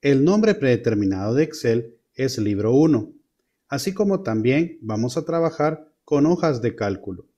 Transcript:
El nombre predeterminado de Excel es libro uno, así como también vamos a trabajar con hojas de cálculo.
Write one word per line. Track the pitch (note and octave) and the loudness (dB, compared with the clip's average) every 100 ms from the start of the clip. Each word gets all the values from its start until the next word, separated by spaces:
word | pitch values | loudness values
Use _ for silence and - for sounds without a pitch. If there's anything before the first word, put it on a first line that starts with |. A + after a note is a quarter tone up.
El | C#3+ C#3 | 2 2
nombre | D3 G#3 G#3+ G3+ | 4 4 2 2
predeterminado | C3+ A#2+ A#2+ G#2+ G2 F#2+ G2+ | 2 2 2 0 0 -2 -2
de | B2 | 0
Excel | D#3 - A#2+ A#2 A#2 - _ | 0 -2 0 0 -2 -16 _
es | - C3+ B2+ | -6 -4 -2
libro | G#2 G2+ G#2+ | -2 0 2
uno, | B2+ D#3+ C3 G#2+ - _ _ _ _ _ | 4 4 2 -2 -16 _ _ _ _ _
así | C#3 - | -6 -6
como | F#3+ G3+ F#3+ | -2 -2 0
también | F#3+ A2 A2+ C#3 E3+ - | -2 -2 2 0 0 -6
vamos | A2 G#2+ - - | -8 -4 -4 -4
a | |
trabajar | D#3 E3 E3 D#3+ D3+ D#3 - _ | -4 -2 -2 0 -2 -2 -12 _
con | _ D3 D3+ | _ 2 2
hojas | F3 E3+ B2+ | 2 0 0
de | A#2 | -2
cálculo. | - G#2 G2 - F2 - | -2 -4 -4 -8 -14 -16